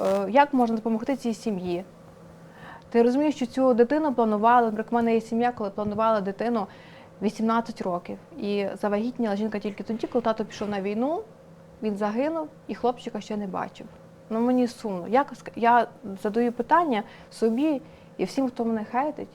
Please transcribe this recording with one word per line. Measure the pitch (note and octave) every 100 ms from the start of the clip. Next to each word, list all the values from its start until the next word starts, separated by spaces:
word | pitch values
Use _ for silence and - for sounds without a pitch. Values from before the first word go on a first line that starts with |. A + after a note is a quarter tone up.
| G3 G3 G3
як | A3+ C#4+
можна | C4+ A#3 A3+
допомогти | A3+ A3+ A#3 C4
цій | A#3+
сім'ї. | A3 - G3 F3+ F3 - - - - - - - - - - -
Ти | A#3
розумієш, | A#3 B3+ D4+ -
що | A#3+
цю | - C4
дитину | A#3 A#3+ D4 D#4
планували, | A#3+ A3+ G#3 A3 B3 A#3
наприклад, | G#3+ A3
в | A#3+
мене | A#3
є | A3+
сім'я, | A3+ A3+ A#3+
коли | A#3+ G#3
планувала | G3 G#3 G#3 A3 A3
дитину | G3 G3 A3 A#3+ G3 - - - - -
вісімнадцять | G3 - A3 A3+ A3+ G#3+
років. | F#3+ F3 - G3 - D#4
І | G3+ G3+ G3 G3+
завагітніла | G#3+ G3+ A#3 B3 A#3 G3+
жінка | A3 G#3
тільки | G#3 G3+
тоді, | G3+ A3+ -
коли | B3
тато | A#3 A3 G#3+
пішов | - G#3
на | G#3
війну, | F#3+ G#3 B3+ F4 A4 - - - - -
він | G#3+ G3
загинув, | G#3 A3 C#4+ D#4+ D#4 - -
і | G#3+
хлопчика | A#3+ B3 - A3
ще | - G#3+
не | G3+
бачив. | F3+ - - - - - - -
Ну, | A3
мені | A#3+ B3+ A#3+
сумно. | - A3 F#3 F3
Як | A#3 C#4+
ск-, | A#3+ - -
я | A#3 A#3+ A3 - G3+ F#3+
задаю | G#3+ G#3 A#3+
питання | A#3 A#3+ D#4+ F4 A3 G3+ - -
собі | - A3+ A3+ D4+ C#4 - - - -
і | F#3
всім, | - C4
хто | A#3+ A3+
мене | A3+ G#3+
хейтить, | A#3+ D4+ D4 G3+